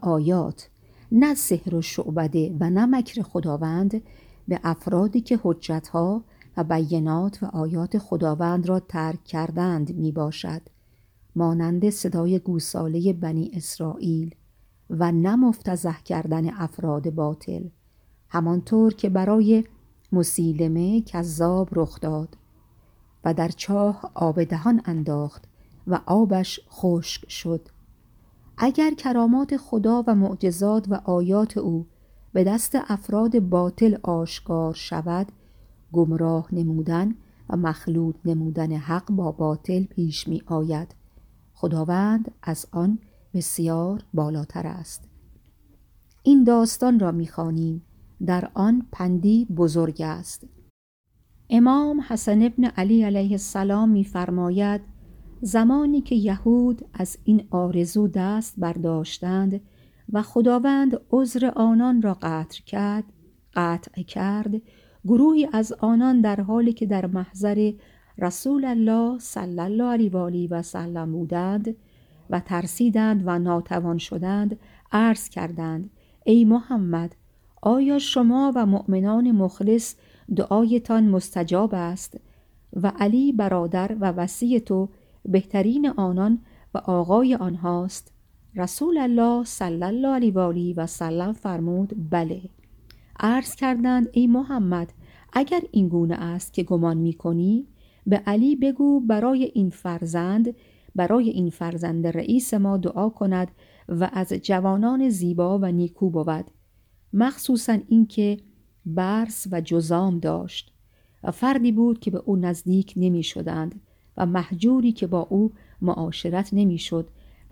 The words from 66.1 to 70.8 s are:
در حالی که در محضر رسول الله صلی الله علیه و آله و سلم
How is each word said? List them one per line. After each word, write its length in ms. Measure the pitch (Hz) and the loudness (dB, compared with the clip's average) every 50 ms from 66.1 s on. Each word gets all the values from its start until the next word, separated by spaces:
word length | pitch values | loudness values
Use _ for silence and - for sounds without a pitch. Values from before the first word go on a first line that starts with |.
| 254 240 | 4 4
در 200 | 220 214 202 196 | 4 4 2 -2
حالی 320 | 196 190 220 233 233 240 233 | -2 -2 0 2 2 2 0
که 120 | - 226 | 0 -2
در 200 | 196 208 190 185 | 0 0 0 0
محضر 640 | 180 185 185 180 - - 190 196 208 208 208 214 214 208 208 - _ _ _ _ _ _ | -2 -2 -4 -4 -6 -6 -4 -2 0 2 2 2 0 0 -4 -14 _ _ _ _ _ _
رسول 480 | - - 175 175 - - 262 285 285 269 | -4 -4 -4 -4 -4 -2 0 0 0 0
الله 540 | 262 240 233 220 220 220 226 233 233 254 240 | 0 0 2 2 4 4 2 2 0 -2 -6
صلی 400 | - - - 185 180 180 175 175 | -10 -10 -8 -8 -8 -6 -6 -4
الله 240 | 170 190 208 220 247 | -4 -2 0 0 0
علیه 280 | 247 240 233 226 202 | 0 2 2 2 2
و 60 | 180 | 2
آله 300 | 185 175 175 175 180 175 | -2 -2 -2 -2 -4 -4
و 140 | 170 175 170 | -2 -4 -6
سلم 500 | 170 - - - | -6 -8 -8 -8